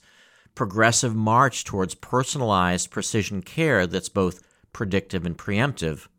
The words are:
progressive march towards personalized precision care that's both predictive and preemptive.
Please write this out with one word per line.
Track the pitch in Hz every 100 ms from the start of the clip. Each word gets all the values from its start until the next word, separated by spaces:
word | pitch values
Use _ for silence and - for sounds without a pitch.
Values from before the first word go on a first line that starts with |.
| _ _ _ _ _
progressive | - 107 107 113 - 123 110
march | 110 117 135 -
towards | - 98 92 -
personalized | - 127 131 147 113 95 90 92 -
precision | - - 110 92 98
care | - 160 160 110
that's | 87 90 -
both | 101 92 - _ _ _
predictive | - 98 95 - 95 87
and | 78
preemptive. | - 101 139 - 80 73 -